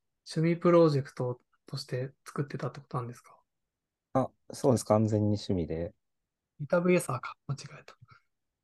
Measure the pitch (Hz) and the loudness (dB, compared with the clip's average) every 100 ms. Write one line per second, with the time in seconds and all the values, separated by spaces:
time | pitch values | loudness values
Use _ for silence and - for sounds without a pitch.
0 | _ _ - 165 165 170 175 170 165 139 | _ _ -8 -2 0 2 6 8 6 4
1 | 135 - 123 120 _ _ - 135 - 127 | -2 -6 -6 -6 _ _ -14 -14 -8 -8
2 | 139 - - - 139 139 131 143 - 127 | -8 -14 -10 -8 -8 -8 -10 -12 -10 -8
3 | 117 117 - - _ _ _ _ _ _ | -8 -12 -20 -20 _ _ _ _ _ _
4 | _ 131 127 _ - - 143 110 - 107 | _ -2 -2 _ -18 -2 2 2 4 2
5 | 110 107 104 101 - 95 80 80 85 - | 4 2 2 0 -2 -4 -2 -6 -8 -12
6 | _ _ _ _ _ - 147 180 180 180 | _ _ _ _ _ -14 -2 0 2 2
7 | - 127 - - - 135 - - - - | 0 -6 -8 -12 -10 -10 -12 -20 -20 -20
8 | - - _ _ _ _ | -20 -20 _ _ _ _